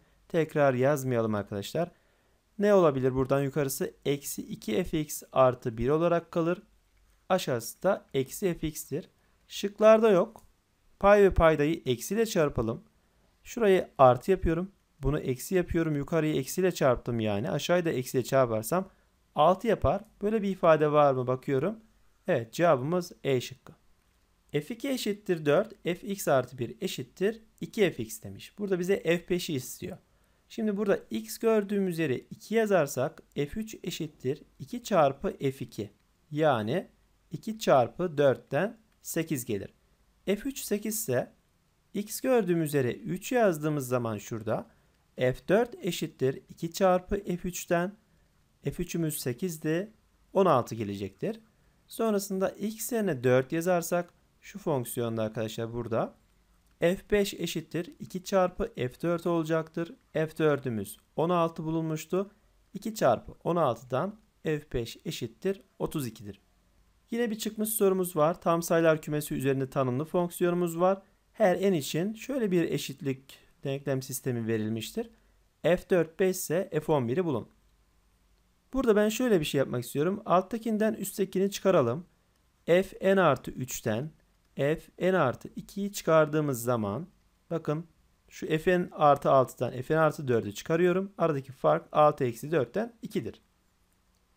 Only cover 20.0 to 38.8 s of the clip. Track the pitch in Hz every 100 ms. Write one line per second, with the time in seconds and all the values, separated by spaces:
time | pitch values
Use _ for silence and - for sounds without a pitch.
20 | - _ 202 220 196 185 170 156 151 147
21 | 143 127 123 131 - 135 165 220 - _
22 | _ _ - 147 113 - 170 139 135 180
23 | 170 - 139 127 - 127 - - _ _
24 | _ _ _ _ _ 147 151 233 277 262
25 | 220 208 - 170 147 147 208 - 160 170
26 | - 98 - 135 123 123 117 - 185 -
27 | 127 - 190 220 - _ 180 - 185 -
28 | 110 - 101 98 - - 202 180 180 196
29 | 156 170 - 180 180 139 - - 185 185
30 | _ _ _ _ _ - 214 202 208 175
31 | - 220 220 - 226 220 202 202 190 165
32 | 156 120 - - - 220 214 190 139 -
33 | 131 - _ - 143 214 220 - 185 -
34 | 156 - 127 151 - _ 135 240 - 185
35 | 143 135 196 - 139 131 120 - 98 -
36 | _ _ _ 147 156 120 107 165 262 _
37 | _ _ _ 156 - 220 - 143 117 -
38 | 180 143 143 120 - 139 208 -